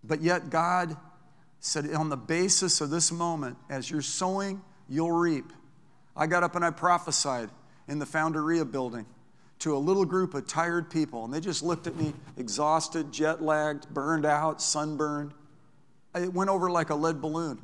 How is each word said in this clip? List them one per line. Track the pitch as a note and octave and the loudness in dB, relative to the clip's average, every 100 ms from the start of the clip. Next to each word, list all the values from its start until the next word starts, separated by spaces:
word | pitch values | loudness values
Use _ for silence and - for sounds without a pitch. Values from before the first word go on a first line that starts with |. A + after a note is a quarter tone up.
But | A2 D#3 | -2 0
yet | D#3+ F3 C#3+ | 2 2 2
God | D#3+ E3+ F3+ F3 D3+ - - - - - - | 0 2 2 0 -6 -14 -20 -20 -20 -20 -12
said, | - D#3 D3 | -4 -4 -2
"On | D#3 D#3 | 0 0
the | C#3 | -2
basis | A2+ D#3+ F#3+ - F#3 - | -2 0 4 4 2 0
of | D3 | 0
this | E3 E3 | 2 0
moment, | E3+ E3+ E3 C3+ B2 - | 0 -2 -2 -6 -10 -8
as | C#3 - | -8 -4
you're | D3+ | -4
sowing, | C#3 - F#3 F#3+ G3 G3 - - - | -4 -2 0 0 -2 -6 -12 -20 -6
you'll | C#3 E3 | -2 2
reap." | E3+ E3+ D3 - - - - - - - - | 4 2 0 -4 -18 -20 -20 -20 -20 -18 -2
I | D#3+ | 2
got | F3 | 4
up | F3 F3 | 2 2
and | |
I | E3+ | -2
prophesied | - F3+ F3 E3+ - C#3+ B2 A2 - - - - | 2 2 2 2 -2 0 -2 -4 -12 -20 -20 -8
in | D3 | -6
the | D3+ | -2
Founderia | D#3+ D#3+ D#3 D3+ E3+ C#3+ | 0 2 2 2 2 2
building | C3+ B2+ A#2 G#2 - - - - _ | -2 -4 -6 -12 -18 -20 -20 -20 _
to | D#3+ C#3+ | 0 2
a | |
little | D3 G3 F3+ | 4 4 4
group | F#3 F#3 C#3+ | 2 0 -2
of | - | -4
tired | - E3+ E3+ E3 | 0 0 0 -2
people, | D#3+ D3+ A#2+ A2+ | -2 -2 -4 -6
and | |
they | C#3+ | -6
just | F3 D#3 | -4 -2
looked | E3+ E3+ E3+ | 0 -2 -2
at | E3 | -4
me, | D#3 D3+ - - | -4 -4 -14 -10
exhausted, | B2 G#2+ D3+ D#3+ D#3 E3+ D3 | -6 -2 2 2 0 -4 -6
jet-lagged, | A#2+ D3+ D#3+ D#3 D3+ D3+ D3 - | 0 0 0 0 2 2 -2 -6
burned | - C#3+ D#3+ D3+ | -4 0 2 4
out, | D3 D#3 D3+ | 4 2 0
sunburned. | - - D3+ D3 D3+ D3 D3 - - - - - - - - | -2 0 -2 -2 -2 -2 -6 -12 -20 -20 -20 -20 -20 -20 -10
It | F3 F3+ | -4 -2
went | F3+ G3 | 0 2
over | G3 F3+ | 4 4
like | F3 D#3 | 2 2
a | D3 | 2
lead | D#3+ D#3 | 2 0
balloon | D#3 D#3+ E3 A#2+ | -4 -4 -4 -6